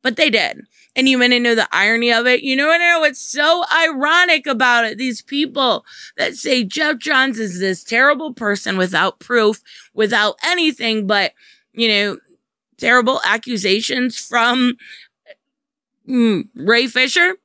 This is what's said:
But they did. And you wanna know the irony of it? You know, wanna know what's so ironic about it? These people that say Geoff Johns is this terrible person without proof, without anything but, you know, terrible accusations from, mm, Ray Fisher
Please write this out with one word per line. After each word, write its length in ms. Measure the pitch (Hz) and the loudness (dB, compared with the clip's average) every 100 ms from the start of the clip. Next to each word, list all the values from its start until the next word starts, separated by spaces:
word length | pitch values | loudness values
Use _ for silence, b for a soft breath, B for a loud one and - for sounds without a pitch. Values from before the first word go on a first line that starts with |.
But 140 | 262 226 | -4 0
they 120 | 311 | 2
did. 320 | 208 170 - - b b - | 2 -2 -6 -18 b b 0
And 140 | 269 | 2
you 80 | 262 | 4
wanna 220 | 247 247 | 4 2
know 160 | 240 226 | 2 2
the 120 | - | 0
irony 400 | 175 208 226 240 | 0 0 2 2
of 140 | 233 240 | 2 2
it? 140 | 247 | 0
You 140 | 277 262 | 0 0
know, 120 | 302 | 2
wanna 200 | 339 349 | 2 2
know 120 | 339 | 2
what's 200 | 302 269 | 0 -2
so 460 | - 285 302 349 339 320 | -8 -2 0 0 0 2
ironic 720 | 330 277 294 339 359 311 294 | 0 0 2 2 2 0 -2
about 400 | 240 254 240 226 | 0 2 2 0
it? 140 | 208 | -4
These 240 | 254 226 | -6 -6
people 600 | - 277 302 - 254 190 B B B - | -6 -4 -4 -2 -2 -2 B B B -6
that 180 | - 247 | -4 -4
say 280 | 302 254 | -2 -2
Geoff 360 | 196 302 302 269 | -2 -2 -2 -2
Johns 400 | 302 269 269 220 | -2 0 0 -2
is 200 | 214 175 | -6 -4
this 240 | 190 185 | -4 -4
terrible 500 | - 226 277 294 311 | -4 2 2 2 -4
person 440 | 240 214 202 208 190 | -6 -4 -2 -2 -2
without 420 | 185 165 180 - | 0 0 -2 -4
proof, 420 | - 240 214 214 B B B - | -2 2 2 0 B B B -2
without 400 | 214 226 208 - | 0 2 0 -2
anything 640 | 311 359 320 254 226 220 196 | -2 0 -2 -2 -4 -4 -2
but, 260 | 208 190 _ b b b | -2 -2 _ b b b
you 140 | - 226 | -4 0
know, 320 | 208 208 - _ _ _ _ _ _ | 0 -2 -6 _ _ _ _ _ _
terrible 420 | - 247 240 262 180 | 2 2 2 0 -2
accusations 920 | 220 247 226 190 202 220 254 247 - | -4 -4 -4 0 0 -2 -4 -4 -6
from, 600 | - 240 233 247 247 - B B B _ _ - _ _ _ _ _ _ - | -4 0 2 2 0 -2 B B B _ _ -20 _ _ _ _ _ _ -4
mm, 400 | 254 226 185 - - | 2 2 0 -4 -6
Ray 320 | 170 233 247 | 0 0 0
Fisher 500 | 254 262 359 359 381 | -2 0 2 0 -2